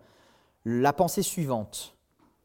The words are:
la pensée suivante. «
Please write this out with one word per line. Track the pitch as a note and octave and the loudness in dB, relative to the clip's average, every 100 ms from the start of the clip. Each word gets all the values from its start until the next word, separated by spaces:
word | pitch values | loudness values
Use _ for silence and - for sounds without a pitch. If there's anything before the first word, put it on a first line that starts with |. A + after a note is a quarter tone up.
| - - - _ _ _ A2+ | -12 -20 -20 _ _ _ -4
la | A#2+ C3+ | 2 2
pensée | D3 F3 G3+ | 4 2 0
suivante. « | - - C#3+ A#2+ G#2 - - - _ _ _ _ | -2 -2 -2 -2 -6 -10 -14 -18 _ _ _ _